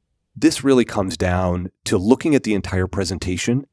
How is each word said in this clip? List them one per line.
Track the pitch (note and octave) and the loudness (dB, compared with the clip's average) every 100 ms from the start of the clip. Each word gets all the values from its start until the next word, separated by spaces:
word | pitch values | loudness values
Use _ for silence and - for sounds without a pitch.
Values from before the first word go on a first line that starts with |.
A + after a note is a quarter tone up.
| _ _ _ - | _ _ _ 0
This | D3+ D#3 | 0 2
really | C#3 B2+ | 2 4
comes | A2+ G#2+ F#2+ - | 2 0 -4 -2
down | F#2 F2+ F2+ F2 F2+ _ - | -2 0 0 -2 -6 _ -2
to | G2+ | 0
looking | F#2+ C3 E3+ | 4 2 4
at | C#3 | 0
the | A2 | 0
entire | G2+ - F#2 F#2 | -4 -2 -4 -2
presentation | G2+ F2+ F#2 F#2 F2+ - B2+ - | -4 -4 -4 -6 -4 -2 -2 -4